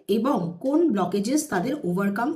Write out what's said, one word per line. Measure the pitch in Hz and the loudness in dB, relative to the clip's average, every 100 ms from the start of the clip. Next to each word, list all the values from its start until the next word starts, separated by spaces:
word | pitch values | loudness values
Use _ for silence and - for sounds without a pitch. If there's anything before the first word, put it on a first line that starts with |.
| - 226 | -2 0
এবং | 262 240 170 - 262 | 2 0 -2 -4 0
কোন | 311 330 | 2 4
ব্লকেজেস | 196 175 202 208 302 - | 2 0 0 0 -2 0
তাদের | 185 247 302 175 | -2 -2 -2 -2
ওভারকাম | 180 202 202 269 | 0 0 0 -2